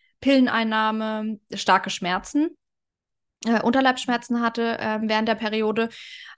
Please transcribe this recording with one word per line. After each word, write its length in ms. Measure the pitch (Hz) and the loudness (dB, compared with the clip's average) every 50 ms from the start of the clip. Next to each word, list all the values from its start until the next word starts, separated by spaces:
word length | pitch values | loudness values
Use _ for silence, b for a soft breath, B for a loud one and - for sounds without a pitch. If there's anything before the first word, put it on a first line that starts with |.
| B B B B | B B B B
Pilleneinnahme 1200 | - 269 277 262 254 - - 226 226 220 220 214 220 220 220 220 220 220 220 214 220 220 214 - _ - - | 2 4 6 6 6 4 2 0 0 0 0 0 0 0 0 -2 -2 -4 -4 -4 -4 -6 -8 -10 _ -12 -10
starke 360 | 196 - 202 185 190 - 196 | -2 2 4 4 4 4 0
Schmerzen, 680 | - - 190 175 180 185 - - - 294 311 339 - _ _ _ _ _ _ _ _ _ _ _ _ _ _ _ _ - - | -6 -4 -2 -2 -2 -2 -4 -2 0 0 0 0 -2 _ _ _ _ _ _ _ _ _ _ _ _ _ _ _ _ -8 -2
äh, 160 | 226 233 214 | 0 0 2
Unterleibsschmerzen 800 | - 233 254 269 262 262 254 254 - 262 240 233 - - 240 233 | 2 2 2 4 4 2 2 0 -2 -2 -2 -2 -2 -2 -2 -2
hatte, 360 | 233 226 233 233 233 233 226 - | -2 -2 -2 -2 -2 -2 -2 -2
ähm, 300 | - 220 214 214 226 214 | -2 -4 -2 -2 -2 0
während 180 | 214 214 220 | 0 0 2
der 80 | 226 220 | 0 0
Periode, 540 | 220 226 208 214 220 220 214 214 220 226 226 B B B B B B B B B | -2 -2 -2 -2 0 0 0 0 0 -2 -2 B B B B B B B B B